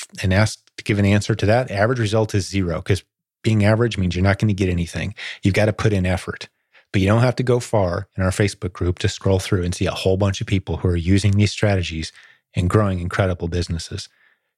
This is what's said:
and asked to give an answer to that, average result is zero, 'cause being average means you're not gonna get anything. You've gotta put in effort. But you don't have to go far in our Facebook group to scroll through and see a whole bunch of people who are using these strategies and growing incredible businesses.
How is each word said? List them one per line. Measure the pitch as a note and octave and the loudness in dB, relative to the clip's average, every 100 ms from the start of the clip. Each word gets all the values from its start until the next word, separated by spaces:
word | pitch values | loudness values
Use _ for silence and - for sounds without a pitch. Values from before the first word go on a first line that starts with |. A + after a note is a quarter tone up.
| - - | -10 -6
and | F#2+ | 0
asked | F#2 A2 - _ - | 2 2 -2 _ -8
to | |
give | - G#2 | -2 2
an | G2+ | 2
answer | G#2 - G#2+ | 2 0 0
to | G2 | 2
that, | A#2 B2+ | 2 0
average | G2 A2 B2 | 0 0 0
result | G#2+ A2 G#2+ | 0 0 0
is | G#2 F2+ | -2 -2
zero, | G2 F2 D#2+ | -2 -2 -2
'cause | - F#2+ - _ _ _ | -2 -2 -4 _ _ _
being | - G#2+ | 0 2
average | G2+ A2 A#2+ G2+ | 4 4 2 0
means | F2+ | -2
you're | E2+ | 0
not | F#2+ G2 | 0 2
gonna | G#2+ | 0
get | F#2+ F#2+ | 0 0
anything. | F2 E2+ - G2+ - - - | 0 -4 -4 -8 -8 -14 -4
You've | G2 | 0
gotta | F#2+ G#2+ | 2 2
put | G#2 A2+ | 2 0
in | G2+ | 0
effort. | F2+ F2 - - - _ _ _ _ | 0 -2 -4 -12 -12 _ _ _ _
But | G2+ | 0
you | F#2+ | 2
don't | A2+ | 4
have | B2+ A#2+ | 2 2
to | |
go | B2+ B2 | 0 0
far | - A2 F#2 F2 G2 | 0 0 0 -2 -6
in | - | -2
our | F#2 | 0
Facebook | - G#2 - F2 | 2 0 -2 -10
group | - F2 F2+ | -4 -2 0
to | F#2 | -2
scroll | - G2 F#2+ | -2 0 0
through | - G2+ | 2 -2
and | F2 | -2
see | E2+ F#2 | -2 -4
a | |
whole | - F#2 F#2+ | -2 0 2
bunch | G2+ F#2 | 0 -2
of | - | -2
people | F#2+ - E2 | -2 -2 -2
who | F#2 | 0
are | F2 | 0
using | E2 G2 G2+ | 2 2 4
these | G2+ G#2 | 2 2
strategies | - G#2+ G2 E2 D#2+ D#2 - - _ _ | 2 0 0 -2 -6 -8 -12 -20 _ _
and | - F2+ | -2 2
growing | G#2+ G2+ F#2 | 2 2 -2
incredible | F2 - G2 F2+ E2+ | -4 0 0 -2 -4
businesses. | F2 E2+ E2 - F2 - _ _ _ _ | -4 -4 -6 -8 -12 -12 _ _ _ _